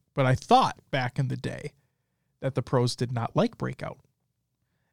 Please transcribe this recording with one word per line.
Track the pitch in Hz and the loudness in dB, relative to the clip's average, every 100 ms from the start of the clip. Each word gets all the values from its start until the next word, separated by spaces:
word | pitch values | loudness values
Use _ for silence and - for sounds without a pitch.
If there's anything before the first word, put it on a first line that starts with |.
| _ | _
but | - 131 | 0 2
I | |
thought | 131 - 254 185 - _ | 2 4 4 4 -2 _
back | 139 123 - | -4 -2 -2
in | 131 | -4
the | 131 | -4
day | - - - - _ _ _ _ _ _ | -8 -10 -12 -16 _ _ _ _ _ _
that | 135 | -4
the | 131 | -4
pros | - 135 123 | 0 2 2
did | - 123 | -2 -4
not | 123 117 | -4 -2
like | - 226 - | 0 0 -2
Breakout. | 127 - - - _ _ _ _ _ _ _ _ _ | -8 -8 -12 -14 _ _ _ _ _ _ _ _ _